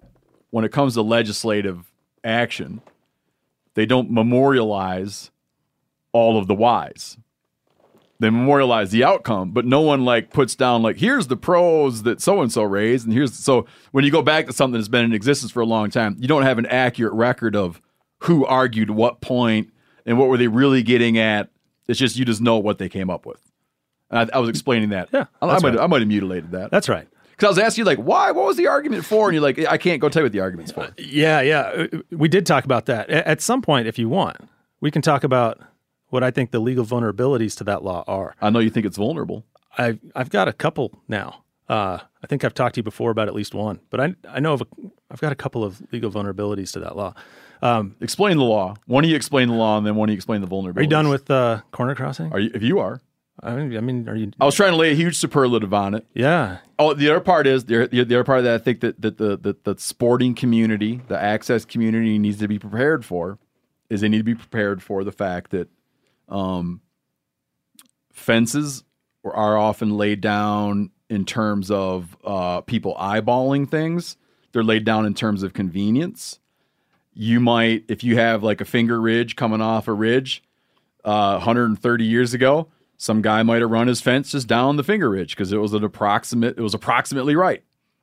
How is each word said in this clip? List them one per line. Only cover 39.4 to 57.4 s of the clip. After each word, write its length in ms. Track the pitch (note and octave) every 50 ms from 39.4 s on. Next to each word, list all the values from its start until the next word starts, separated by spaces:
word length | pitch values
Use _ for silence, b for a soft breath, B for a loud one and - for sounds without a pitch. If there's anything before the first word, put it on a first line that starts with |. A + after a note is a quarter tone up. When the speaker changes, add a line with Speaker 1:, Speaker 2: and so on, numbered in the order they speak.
| - _ _ _ _ _ -
Speaker 2:
I've, 240 | - B2 A#2+ A2+ G#2 - - _
I've 140 | - B2+ -
got 180 | - G3+ F#3+ D3+
a 60 | -
couple 440 | - - E3 - - B2+ - - _ _
now. 380 | - A2 G2+ G2 - - - _ _ _ _ _ -
Uh, 300 | B2 A2 G2+ F#2+ F2+ E2 - _ _ _ -
I 20 |
think 180 | - D3 C3+ -
I've 100 | B2 -
talked 220 | - B2+ B2 -
to 20 | B2+
you 40 |
before 280 | G#2+ G#2+ - - A#2 A#2
about 180 | A2 A2+ G#2+ G2
at 60 | -
least 200 | G#2 G#2 - -
one, 240 | G2+ G#2 G#2+ - - _ _
but 100 | - A2+
I, 140 | C3+ E3+ F#3 - -
I 140 | - C3+ -
know 140 | C#3+ D#3+ D3+
of 80 | B2
a, 40 | A#2 - - - - F#3+ - _ _ _
I've 100 | - -
got 120 | D#3 D3+
a 40 | C#3
couple 260 | - - C3+ - A#2+
of 200 | A2 G2 F2+ - - -
legal 180 | - A#2+ A#2 G#2+
vulnerabilities 600 | F#2+ G#2+ G2+ G2+ F#2+ G2 G#2 G2+ G#2 G2 F#2+ -
to 80 | - F2
that 160 | E2 E2 -
law. 160 | G2+ G2+ F#2 - B B B B B B B B B
Um, 340 | - B2 A#2 A2 G#2 G2 - _
Speaker 1:
Explain 380 | A2 A2+ - - G3+ G#3 F3 D3+
the 60 | C3
law. 300 | A#2 G#2+ G#2+ F#2 F#2 G#2 - _
Why 160 | - A#2+ C3+
don't 80 | D#3 E3
you 60 | D#3+
explain 320 | C#3+ - - C#3+ C3+ B2+ A#2+
the 60 | A#2
law, 220 | A2+ A2+ A2 G#2+
and 100 | G#2+ G#2
then 100 | G#2+ G#2
why 100 | G#2+ G#2+
don't 60 | G#2+
you 40 | G#2+
explain 240 | F#2 - - A2 G#2
the 80 | G2 F2+
vulnerabilities? 300 | F#2+ G2 F#2+ F#2 F2+ F#2
Speaker 2:
Are 40 |
you 60 | D3 D3+
done 200 | D#3 D3+ D#3 D3
with, 220 | C#3+ C#3 - -
uh, 300 | C#3+ C3 B2 A#2+ A2+ G#2+ - _
corner 220 | - - B2 B2+ C#3
crossing? 380 | C3 B2+ D3 - - - -
Speaker 1:
Are 80 | - G2
you, 100 | G#2+ A2+ -
if 80 | -
you 160 | G#2 B2 - G3
are. 240 | A2 F#2 B2 C3+ - _ _ _ _ _ _ -
Speaker 2:
I 120 | - - A#2+
mean, 220 | C3+ D3+ C3+ A#2
I 40 | G#2+
mean, 280 | A2+ C3 B2+ B2 A2+ A#2
are 80 | A2
you 160 | A2 A2 G#2 - -
Speaker 1:
I 40 | C3
was 100 | C#3+ -
trying 180 | - G3+ F#3+
to 40 | E3+
lay 140 | D#3+ D#3+ D#3+
a 40 | D3
huge 220 | D3+ E3+ F3 E3
superlative 560 | - E3+ D3+ - D3 C3+ B2 A#2+ A2+ G#2 F#2+
on 220 | G2+ G2+ G2 G2 G2+
it. 120 | A2+ - _ _
Speaker 2:
Yeah. 440 | - A#2+ C#3+ E3+ E3+ C3 F#2+ F2+ F2 - _ _ -
Speaker 1:
Oh, 140 | D3+ D3+ D3
the 140 | D3 C#3+ D3
other 100 | D#3 F3+
part 260 | F3+ F#3+ F3+ D#3+